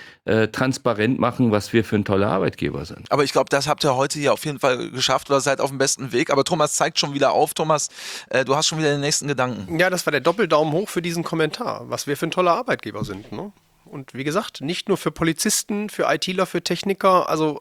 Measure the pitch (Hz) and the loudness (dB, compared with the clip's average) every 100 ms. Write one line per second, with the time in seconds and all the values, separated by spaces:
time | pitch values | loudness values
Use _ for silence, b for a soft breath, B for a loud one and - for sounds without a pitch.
0 | B B - 110 110 - 131 131 123 104 | B B 0 2 2 0 -2 0 0 2
1 | 113 - 120 - 120 104 - 117 - 107 | 2 2 0 2 2 2 2 2 2 0
2 | 104 98 104 190 165 - 73 69 - - | 2 2 2 2 0 -2 -6 -4 -10 -12
3 | - 139 135 143 - 139 143 147 147 127 | -2 0 2 2 2 0 0 0 2 2
4 | 139 151 139 104 156 131 139 123 113 123 | 0 0 0 0 -2 0 0 0 -4 -2
5 | 131 131 - 139 143 135 135 135 139 - | 0 0 2 0 2 0 0 0 0 -2
6 | 127 120 - 139 135 170 151 - 160 - | -2 0 2 2 2 2 0 2 0 0
7 | 151 143 135 123 160 - 160 147 - B | -2 2 2 4 0 0 0 0 0 B
8 | B B B 127 127 143 160 160 151 143 | B B B 0 2 2 2 0 0 2
9 | 143 - 143 135 127 104 101 165 185 180 | 0 -2 -2 -2 -2 -4 -4 2 2 2
10 | 160 143 156 196 175 151 156 160 208 180 | 0 2 2 2 4 4 4 0 -2 -4
11 | 170 170 165 165 156 - 226 107 120 120 | -4 -4 -2 0 0 -2 -6 -6 -6 -6
12 | 143 139 160 185 180 196 247 127 110 104 | -4 -4 -2 0 2 2 0 -4 -4 -8
13 | 104 98 107 104 202 - _ _ - 151 | -6 -8 -10 -10 -10 -14 _ _ -16 -16
14 | 131 123 143 185 - - 139 180 - 180 | -12 -8 -4 -4 -4 -8 -6 -4 -2 -2
15 | 156 - 165 160 214 - - 208 208 - | -2 -2 -2 0 0 -2 -2 -4 -4 -2
16 | - 151 - 185 180 175 - 175 196 190 | 0 0 -2 -2 -2 -2 -4 -4 -2 2
17 | 190 180 - 156 156 143 | 4 4 2 0 0 -2